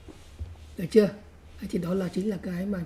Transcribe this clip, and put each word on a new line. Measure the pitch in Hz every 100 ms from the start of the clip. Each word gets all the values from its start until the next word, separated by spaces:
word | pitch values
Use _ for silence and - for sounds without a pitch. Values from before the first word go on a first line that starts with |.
| - - - - - - - -
Được | 170
chưa? | 220 202 - - - - -
Đấy, | 208
thì | 180
đó | 170
là | 190 180
chính | 190 202
là | 190
cái | 202 180 196
mà | 196